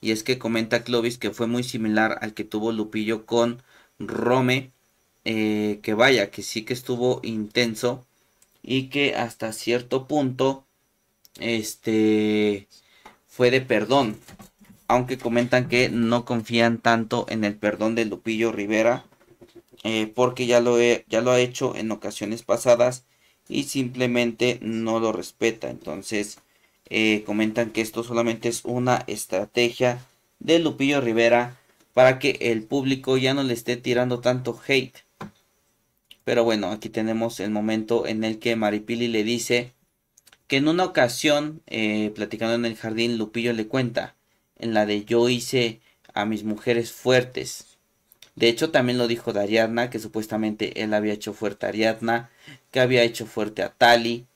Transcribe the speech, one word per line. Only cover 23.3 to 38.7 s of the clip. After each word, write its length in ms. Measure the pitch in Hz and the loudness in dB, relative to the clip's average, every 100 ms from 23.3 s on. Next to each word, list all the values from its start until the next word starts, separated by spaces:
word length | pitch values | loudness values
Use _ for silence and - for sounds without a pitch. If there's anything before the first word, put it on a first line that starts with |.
| _ _ | _ _
y 160 | - | -6
simplemente 920 | 135 139 127 127 127 120 120 117 123 - | -4 -4 -4 -2 0 2 0 0 0 0
no 360 | - 113 113 113 | -4 -4 -2 0
lo 140 | 113 | 0
respeta. 580 | 104 - - 113 110 67 | -2 -8 -6 -6 -4 -8
Entonces, 680 | 60 - 82 98 107 - - _ _ _ _ _ | -10 -10 -12 -6 -6 -6 -10 _ _ _ _ _
eh, 340 | 98 110 107 | 0 2 0
comentan 460 | 107 104 110 110 113 | 0 -2 0 0 -4
que 120 | 110 | -2
esto 200 | 110 110 | -4 -4
solamente 460 | 117 117 117 113 120 | -4 -2 -2 -2 -4
es 160 | 117 | -4
una 400 | - 123 123 123 - | -6 -4 0 0 -2
estrategia 960 | 107 - 92 208 - 120 117 123 123 127 _ _ _ | -10 -4 -4 -4 0 0 2 0 0 -10 _ _ _
de 180 | - 165 | 0 2
Lupillo 420 | 160 131 139 143 | 2 0 0 0
Rivera 560 | 123 113 117 120 123 127 _ _ _ | 0 2 4 4 2 -8 _ _ _
para 240 | - 127 131 | 4 6 6
que 180 | 139 - | 0 -2
el 240 | 117 113 | 0 -2
público 520 | 107 143 135 135 131 131 | 0 -2 0 -2 0 2
ya 160 | 131 | 2
no 120 | 139 | 0
le 100 | 135 | -2
esté 220 | 117 - 123 | -2 -4 -4
tirando 420 | 127 120 123 123 | 0 0 0 0
tanto 400 | 123 127 127 117 - | 0 0 -2 -8 0
hate. 300 | 135 131 - _ _ - _ _ _ _ _ _ _ _ - | 0 0 -12 _ _ -18 _ _ _ _ _ _ _ _ -14
Pero 180 | - 120 | -2 2
bueno, 300 | 117 110 95 | 4 2 -2
aquí 160 | 104 107 | -6 -6
tenemos 500 | 117 110 113 113 - | -4 -2 -2 -4 -4
el 120 | 101 | -4
momento 560 | 107 107 110 107 117 82 | -2 0 -2 0 0 0
en 160 | 110 | -2
el 160 | 110 110 | -4 -2
que 160 | 117 117 | -2 0
Maripili 500 | 107 | 0